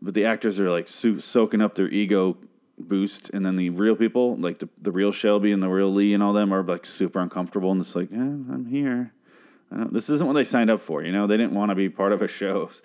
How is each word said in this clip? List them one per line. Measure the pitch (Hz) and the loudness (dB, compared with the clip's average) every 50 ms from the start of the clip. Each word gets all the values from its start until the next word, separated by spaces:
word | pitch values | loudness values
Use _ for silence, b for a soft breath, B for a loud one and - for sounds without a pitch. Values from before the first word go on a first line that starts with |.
But | - 90 95 | -8 -2 0
the | 104 101 | 0 2
actors | 113 113 107 - 113 98 95 | 2 0 0 0 -2 0 0
are, | 101 92 | 0 0
like, | 87 87 82 - | 0 0 -2 -6
so-, | - - - 117 107 90 | -10 -2 0 0 0 0
soaking | - - - 123 113 107 - 107 | -4 0 2 2 2 4 4 2
up | 107 104 - | 2 2 2
their | - 98 85 | 0 -2 0
ego | - 98 104 98 101 98 92 95 85 - - - _ _ _ _ _ _ | 2 0 0 2 2 2 2 2 0 -4 -8 -20 _ _ _ _ _ _
boost, | - 82 101 98 98 101 - - - - | -8 -4 -2 0 0 -2 -4 -8 -14 -10
and | - 98 95 | -8 -4 -4
then | 92 92 | -2 -2
the | 92 92 90 | -2 -2 -2
real | 87 87 101 110 113 | -2 0 2 2 4
people, | - 113 113 110 120 123 123 120 | 4 2 0 2 2 0 0 0
like, | - 82 87 - - | -2 -4 -4 -4 -6
the, | - 87 _ _ | -10 -14 _ _
the | - 104 90 | -6 -4 0
real | 92 98 101 | 0 0 0
Shelby | 101 - - 107 104 104 101 104 104 | 0 0 0 2 2 4 4 2 2
and | 98 95 | 2 0
the | 95 | 0
real | 92 95 98 98 95 | 2 2 2 2 2
Lee | 98 101 104 104 | 4 4 4 4
and | 101 104 | 4 2
all | 101 101 | 2 2
them | 104 104 98 95 | 2 2 2 2
are, | 95 95 | 0 0
like, | 87 90 87 - | -2 -4 -6 -6
super | - - - 95 87 - 98 | -12 -6 -4 -4 -2 -2 -4
uncomfortable, | 90 87 - 92 90 90 - 104 92 92 95 | -6 -4 -4 -6 -8 -4 -4 -2 -2 0 0
and | 95 | 0
it's | 90 92 - | -2 -2 -4
like, | 90 90 80 92 | -6 -6 -4 -4
Eh, | |
I'm | 110 127 135 143 147 135 123 131 131 127 117 | -4 -4 -4 -4 -6 -8 -8 -8 -8 -6 -4
here. | 123 143 143 135 123 123 123 117 _ _ b b b b b b b b b b | -4 -2 -2 -2 -2 -2 -4 -6 _ _ b b b b b b b b b b
I | - | -8
don't, | 107 113 - - | -6 -6 -4 -4
this | 107 110 - | -4 -2 0
isn't | 147 147 170 | 0 0 2
what | 139 139 | 2 2
they | 147 127 | 2 2
signed | - - 127 117 110 | 2 2 2 4 4
up | 113 104 | 2 2
for, | - - 82 73 78 | 0 -4 -6 -4 -4
you | 82 92 | -2 0
know? | 101 104 | 0 2
They | 101 104 | 2 4
didn't | 107 117 - - | 2 2 0 0
wanna | 101 104 104 98 | -2 0 0 0
be | 92 98 95 | 0 0 -2
part | - - 98 98 104 | 0 0 0 2 2
of | 98 107 | 2 0
a | 101 | -2
show. | - - 104 98 95 98 80 85 - - _ | -4 -4 -4 -2 -2 -2 -4 -6 -10 -18 _